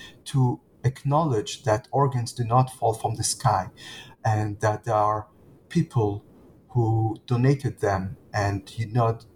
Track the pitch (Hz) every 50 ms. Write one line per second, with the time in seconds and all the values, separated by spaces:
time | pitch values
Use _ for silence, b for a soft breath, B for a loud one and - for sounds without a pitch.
0 | B B B B - - - 135 127 123 - - _ _ _ _ - 131 - -
1 | - 139 143 156 170 147 120 104 95 - - - - 110 107 117 - - - 135
2 | 143 135 135 120 117 - - - 117 110 120 127 127 127 - - 113 113 110 -
3 | - 110 110 - - - - - - 113 104 95 92 - B B B B B B
4 | B B B _ - 117 107 107 107 104 101 - 113 107 107 107 - 120 110 107
5 | 104 107 107 107 - - _ - - - - - _ - - 170 - - - 123
6 | 107 104 101 104 - - - - - - - - _ _ - 120 113 110 110 113
7 | 113 110 110 - - - 123 120 123 135 143 143 - 110 - - 107 101 98 95
8 | 95 98 - - - - - 107 101 101 101 98 - - - 113 110 104 110 120
9 | 117 117 113 - - - -